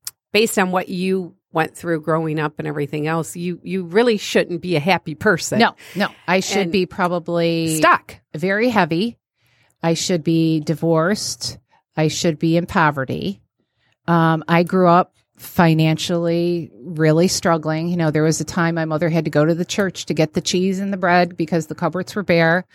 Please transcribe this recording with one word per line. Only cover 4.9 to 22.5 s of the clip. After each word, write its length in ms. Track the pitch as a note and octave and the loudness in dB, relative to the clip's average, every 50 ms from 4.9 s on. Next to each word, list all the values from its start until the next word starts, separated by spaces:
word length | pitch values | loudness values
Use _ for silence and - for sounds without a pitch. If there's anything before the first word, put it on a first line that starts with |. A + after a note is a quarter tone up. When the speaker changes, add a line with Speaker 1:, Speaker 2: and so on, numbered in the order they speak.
| F3+ E3 - E3+ D3+ | 0 0 0 -6 -8
Speaker 1:
person. 420 | - - G#3+ F#3+ - - - - - | -2 0 0 0 0 0 -2 0 2
Speaker 2:
No, 160 | A#3 F#3 - - - - - | 2 2 0 -2 -14 -12 -6
no. 100 | E3+ G3+ - - - _ - | -4 -4 -4 -6 -8 _ -2
I 100 | F3 F#3+ | 0 0
should 180 | F#3 - - G3+ | 0 0 -2 -2
Speaker 1:
And 140 | G3 E3+ D#3+ | 0 0 0
Speaker 2:
be 140 | F#3 F3+ | -2 -2
probably 920 | F3 - - F#3 F3+ F3+ F3 E3 E3+ E3+ E3+ E3+ E3+ E3 E3 E3 E3 D#3+ | -2 -2 -2 -2 -2 -2 -4 -4 -2 -2 0 0 0 0 0 -2 -2 -2
Speaker 1:
stuck. 440 | D#3 D#3 E4+ E4 - - - - - _ _ - | 2 2 4 2 2 0 -6 -20 -20 _ _ -10
Speaker 2:
very 320 | D#3+ D3+ F#3+ G3 G#3 A#3 B3+ | -6 -4 -2 0 0 0 2
heavy. 500 | A3+ G#3+ F3+ D3+ E3 E3 G#3 A#3+ A#3 _ _ _ _ _ _ _ _ _ _ _ _ _ - | 2 2 2 2 2 -2 -2 -4 -6 _ _ _ _ _ _ _ _ _ _ _ _ _ -2
I 120 | E3 E3+ | -2 0
should 280 | E3 - - F#3 E3+ D3 | 0 0 -2 -2 -2 0
be 380 | E3+ E3 E3 E3 D#3+ D#3+ D#3+ | 0 2 2 2 2 0 0
divorced. 1000 | D3+ - D#3+ D3+ - E3 E3 D#3+ D#3+ F3+ G#3+ - - - - - - - - - _ _ _ _ _ _ - | -2 -2 -4 -2 0 0 2 2 2 2 0 -2 -4 -6 -8 -8 -10 -12 -12 -12 _ _ _ _ _ _ -4
I 100 | - D#3 | -2 0
should 320 | D#3 D3+ - - F3 D#3+ D3 | 0 0 0 -2 -2 -2 0
be 180 | - E3 E3 | 0 2 2
in 100 | E3+ E3+ | 2 0
poverty. 760 | - - F#3+ D#3+ D3+ D3 C#3 C3 - - - - F#3 G3+ - _ _ _ _ _ _ _ _ _ _ _ _ _ | 0 0 2 2 2 2 -2 -4 -6 -6 -6 -6 -6 -8 -10 _ _ _ _ _ _ _ _ _ _ _ _ _
Um, 380 | - E3+ E3 E3 E3 D#3+ D#3 - - | 0 2 4 4 4 2 0 -2 0
I 140 | E3+ E3+ F3+ | 0 0 2
grew 260 | E3+ - F#3 F#3 F3 | 2 2 2 4 6
up 260 | E3+ F3+ F3+ - _ _ _ _ _ - - | 6 4 4 2 _ _ _ _ _ -20 -20
financially 1300 | - - - F3 E3 D#3+ D#3 D#3+ D#3+ D#3+ D#3 - - F3+ E3+ E3+ E3+ E3+ E3+ E3+ F3 F3 E3+ D#3+ - - G#2 | -6 0 4 4 4 6 4 4 2 0 0 -2 -4 -2 -2 0 0 0 0 0 0 -2 -2 -4 -8 -14 -16
really 480 | A#2+ F3 E3+ D3+ D#3+ D#3 D#3 E3 F3+ F#3+ | -14 -10 -4 0 2 4 4 4 4 2
struggling. 600 | - - - F#3+ E3 E3 D3 D#3 D#3 D#3+ D#3+ F3 | 2 0 0 0 0 0 0 -2 -4 -2 -2 -2
You 80 | F3 | -2
know, 140 | E3+ E3 D#3 | 0 0 0
there 120 | D3 D#3 D#3 | 2 2 2
was 180 | D#3+ D#3 - | 2 0 0
a 40 | D#3 | -4
time 300 | - - F#3 E3+ E3 E3 | -6 -2 -2 0 0 0
my 100 | E3 D#3+ | -2 -4
mother 240 | D#3+ D#3 D3+ F3 E3 | -2 -2 -2 0 0
had 160 | D#3+ E3 D#3 | 0 0 0
to 60 | E3 | 0
go 140 | D3+ D3 D3+ | 2 2 2
to 100 | D#3+ E3+ | 2 2
the 100 | D#3+ F3+ | 0 -2
church 420 | - - - G3+ F#3 - - - | -4 -2 -2 -2 -2 -4 -6 -8
to 80 | - - | -4 -2
get 200 | D#3 D#3+ D#3 - | 0 0 0 0
the 60 | F3+ | -4
cheese 380 | - - - F3+ F#3 G3 F#3+ F#3 | -4 -2 0 0 0 0 -2 -2
and 140 | G3+ G3 G3 | -4 -6 -4
the 40 | |
bread 400 | F#3+ F#3 F3 F3 F3+ F3+ F3 F3+ | -2 0 2 4 4 2 2 0
because 300 | - E3+ D#3 F#3 E3 D#3+ | -4 -4 -2 -2 -2 -2
the 80 | - D#3 | -4 -6
cupboards 400 | - F3+ D#3+ D#3 F3+ F#3+ - - | -4 -4 -4 -2 -4 -6 -6 -6
were 80 | G#3+ F#3 | -6 -2
bare. 420 | - F3 E3+ E3 E3 | 0 2 4 4 4